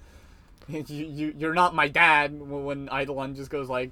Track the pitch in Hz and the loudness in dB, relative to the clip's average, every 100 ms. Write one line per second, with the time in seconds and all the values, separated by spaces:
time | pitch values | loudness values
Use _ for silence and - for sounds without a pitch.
0 | - - - - - - - 156 143 147 | -20 -20 -20 -20 -20 -20 -12 -10 -10 -10
1 | 160 143 151 147 156 165 180 165 147 156 | -8 -6 -6 -4 -2 4 4 4 2 6
2 | 170 151 143 147 143 143 139 139 139 131 | 6 6 4 -2 -10 -8 -6 -6 -4 -4
3 | 139 135 135 139 135 147 131 127 127 | -4 -4 -6 -8 -8 -6 -2 -2 -4